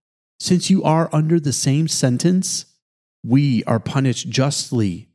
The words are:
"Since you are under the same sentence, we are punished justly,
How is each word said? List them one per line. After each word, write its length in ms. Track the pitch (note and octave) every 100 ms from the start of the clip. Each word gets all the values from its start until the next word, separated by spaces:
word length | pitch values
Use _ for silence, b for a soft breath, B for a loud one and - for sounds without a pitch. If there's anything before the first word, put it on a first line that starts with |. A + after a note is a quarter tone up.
| _ _ _ -
"Since 300 | - F3+ -
you 120 | F#3+
are 280 | - D#3+ E3
under 260 | D3+ D#3 E3+
the 140 | C#3+
same 340 | A#2+ C#3+ C#3 D#3+
sentence, 800 | - C3 B2 E3+ F3+ F3+ - - _ _ _ _ _
we 400 | A2+ C3 C#3+ A2+
are 140 | - A#2
punished 520 | - C#3+ C3+ A#2 -
justly, 800 | A#2 C3+ C#3+ - B2 G#2 F2 -